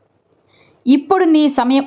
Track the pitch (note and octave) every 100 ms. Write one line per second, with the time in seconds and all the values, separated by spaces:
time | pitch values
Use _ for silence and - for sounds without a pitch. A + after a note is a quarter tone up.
0 | _ _ _ _ _ _ _ _ - C#4
1 | - F#4+ F4 D#4 D4 C#4+ B3 C4+